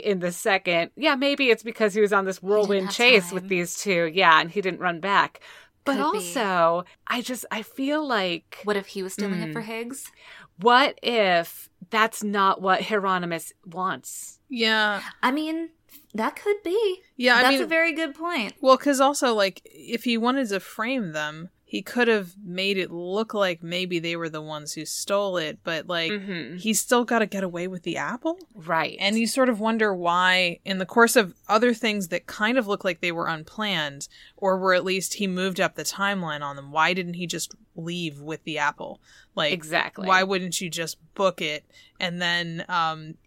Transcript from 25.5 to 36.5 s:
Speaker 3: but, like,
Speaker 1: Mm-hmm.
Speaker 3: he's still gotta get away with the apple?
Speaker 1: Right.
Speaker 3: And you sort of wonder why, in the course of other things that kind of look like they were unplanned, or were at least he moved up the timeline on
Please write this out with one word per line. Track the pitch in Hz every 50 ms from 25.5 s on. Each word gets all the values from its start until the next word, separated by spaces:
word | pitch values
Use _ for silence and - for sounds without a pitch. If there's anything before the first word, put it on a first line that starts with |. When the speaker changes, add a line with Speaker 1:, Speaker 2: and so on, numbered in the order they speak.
| 151 - -
Speaker 3:
but, | - 165 156 -
like, | - 180 170 165 165
Speaker 1:
Mm-hmm. | 208 208 190 202 190 170 147 113 160
Speaker 3:
he's | 180 180 220 220 208
still | - - 247 240 247
gotta | 233 247 233 220
get | 208 - 196 190
away | 185 170 170 175 185
with | 185 180 -
the | 180 160 143
apple? | 143 147 202 247 - 320 339 381 349 _ -
Speaker 1:
Right. | 220 156 160 175 160 156 131 - -
Speaker 3:
And | 190 196 214 226
you | 233
sort | 220 - 269 262 247
of | 240 196
wonder | 214 220 226 226 226 214 196
why, | 180 175 170 170 180 185 185 185 180 185 175 170 - -
in | - 190 185
the | 190
course | - - 240 233 240 -
of | 262 214 170 - _ _
other | - 202 220 226 247 240
things | 233 - 226 208 208 190 165
that | 190 170 -
kind | - - - 214 220 247
of | 269 233
look | 196 202 190 -
like | 196 175 - -
they | 175 170
were | 170 170
unplanned, | - 165 156 160 - - - 214 208 190 165 151 143 139 143 - - _ - - - _ -
or | - 190 185
were | 185 185 190 185
at | 180 185
least | 190 185 190 175 - -
he | - 208
moved | 190 185 185 185 190 185 180
up | 185 165 -
the | - 151
timeline | - - - 196 196 202 196 180 160 151 147
on | 147 143